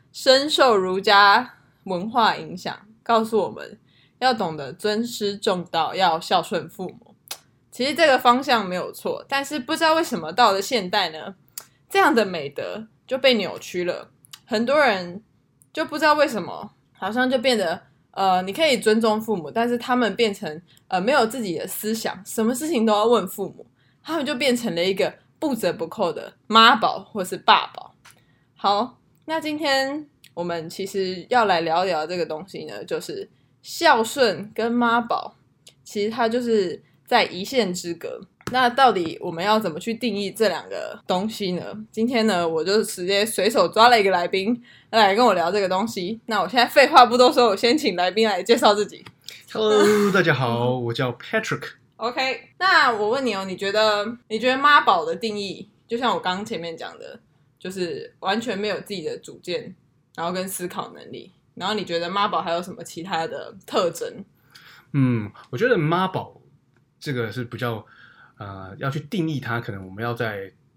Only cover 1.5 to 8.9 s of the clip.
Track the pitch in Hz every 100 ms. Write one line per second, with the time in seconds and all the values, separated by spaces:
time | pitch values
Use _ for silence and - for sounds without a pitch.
1.5 | - _ _ - 175 214 240 208 151 156
2.5 | 180 - - - _ - 233 220 220 147
3.5 | 71 71 - _ _ _ - 254 226 175
4.5 | 156 135 170 208 214 233 - 202 202 220
5.5 | 180 175 165 147 180 185 165 - 190 170
6.5 | 180 160 - 180 - - _ - - _
7.5 | _ _ - 269 302 311 254 247 247 285
8.5 | 233 185 180 120